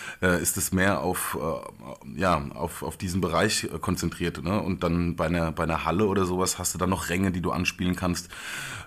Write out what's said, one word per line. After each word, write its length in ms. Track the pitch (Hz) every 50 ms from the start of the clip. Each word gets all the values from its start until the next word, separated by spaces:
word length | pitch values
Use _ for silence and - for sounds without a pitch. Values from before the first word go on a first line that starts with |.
| - - - - -
äh, 180 | 92 90 85
ist 160 | 78 - - 101
es 140 | 90 -
mehr 300 | - 92 92 98 98 69
auf, 260 | 65 87 92 - - -
äh, 920 | - 73 65 80 76 64 - - - - 55 64 - - - 69 - 65
ja, 260 | 92 92 85 78 71 69 -
auf, 300 | 57 76 85 - - -
auf 120 | 71 78
diesen 240 | - - 92 87 95
Bereich, 460 | 90 87 80 82 95 107 104 - -
äh, 140 | - - 82
konzentriert, 640 | - - 90 87 - 85 - - 85 87 85 - 67
ne? 180 | 82 98 107
Und 220 | 78 87 95 87 -
dann 320 | 85 82 85 85 85 82
bei 100 | - 85
einer, 260 | 80 87 85 82 80
bei 120 | 78 - 85
einer 200 | 78 80 80 -
Halle 220 | 80 82 90 110
oder 200 | 101 95 98 95
sowas 320 | 87 90 90 92 87 - -
hast 160 | 90 - -
du 40 | 82
dann 120 | 90 90
noch 200 | 95 85 - -
Ränge, 220 | 87 92 98 95
die 100 | 90 92
du 100 | 82 90
anspielen 440 | - 85 87 - - - 90 90 90
kannst. 340 | 87 - 90 87 - - - - - - - - - - - - - -